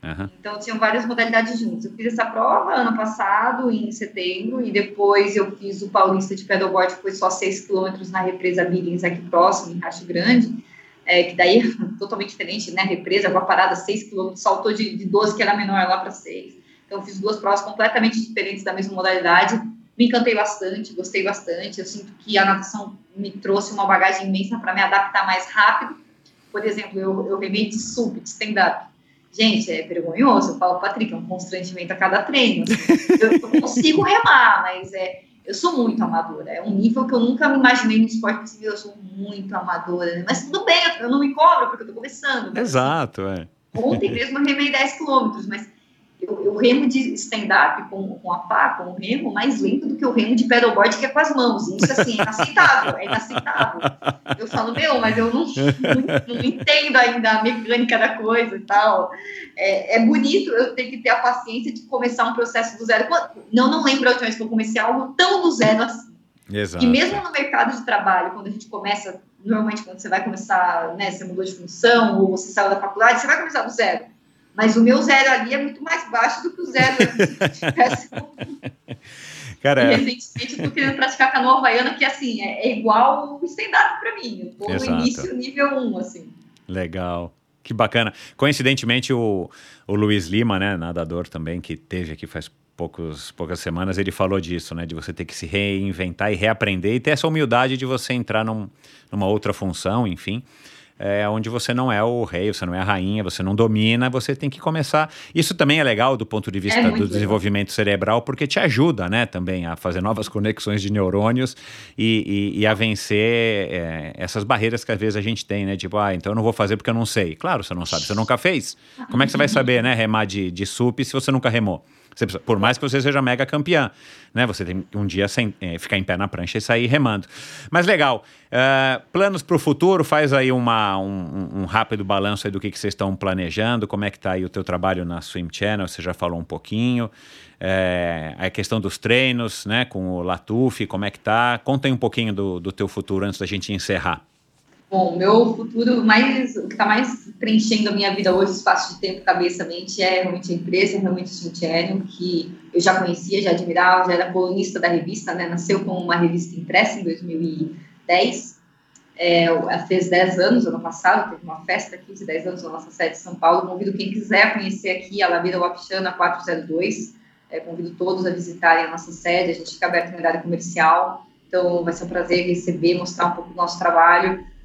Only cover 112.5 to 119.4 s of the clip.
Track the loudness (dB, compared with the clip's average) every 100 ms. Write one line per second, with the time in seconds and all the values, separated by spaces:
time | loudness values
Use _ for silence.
112.5 | 2 2 4 0 -2 0 2 2 2 2
113.5 | 0 -2 -4 -4 -6 -10 -8 -6 -6 0
114.5 | 0 0 -2 -4 -2 -2 -2 -4 -6 -6
115.5 | -4 -4 -4 -4 -2 0 -2 -2 0 0
116.5 | 0 0 0 -2 -2 0 0 -2 -2 -4
117.5 | -4 -4 -8 -4 -6 -4 -4 0 0 2
118.5 | 0 -4 -14 -20 -20 -4 0 0 2